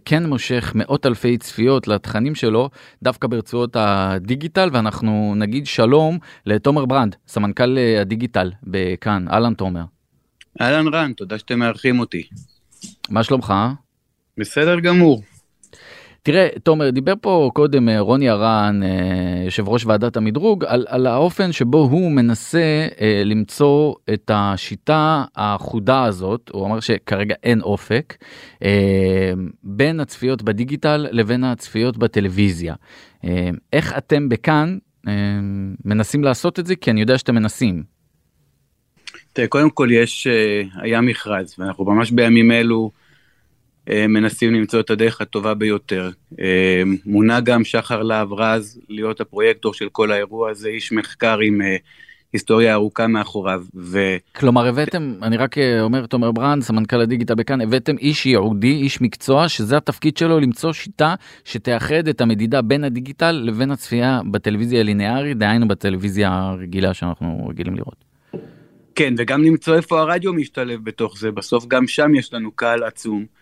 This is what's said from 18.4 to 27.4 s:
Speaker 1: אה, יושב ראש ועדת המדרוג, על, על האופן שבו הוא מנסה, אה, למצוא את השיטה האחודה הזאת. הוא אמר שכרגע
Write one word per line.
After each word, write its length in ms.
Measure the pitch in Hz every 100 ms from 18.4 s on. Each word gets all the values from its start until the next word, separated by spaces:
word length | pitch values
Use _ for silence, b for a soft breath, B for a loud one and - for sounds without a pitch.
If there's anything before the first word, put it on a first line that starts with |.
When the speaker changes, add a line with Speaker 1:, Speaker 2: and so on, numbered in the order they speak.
| 113 110 104 101
Speaker 1:
אה, 600 | 95 92 92 92 90 90 92
יושב 240 | 101 98
ראש 160 | 117 113
ועדת 320 | 107 120 117
המדרוג, 480 | 110 120 214 196 -
על, 200 | 123 117
על 180 | 127 127
האופן 440 | 123 170 - 185
שבו 260 | 160 123 151
הוא 340 | 135 160 175
מנסה, 760 | 139 117 113 - 165 160 151 160 -
אה, 200 | 107 101 101
למצוא 680 | 107 104 - 143 143 151 - -
את 180 | 107 -
השיטה 880 | 104 101 95 - 104 - 156 156 156 123 -
האחודה 680 | 104 101 - 113 98 131
הזאת. 460 | 120 92 92 113 -
הוא 120 | 98 98
אמר 140 | 110
שכרגע 560 | 113 101 - 101 104 -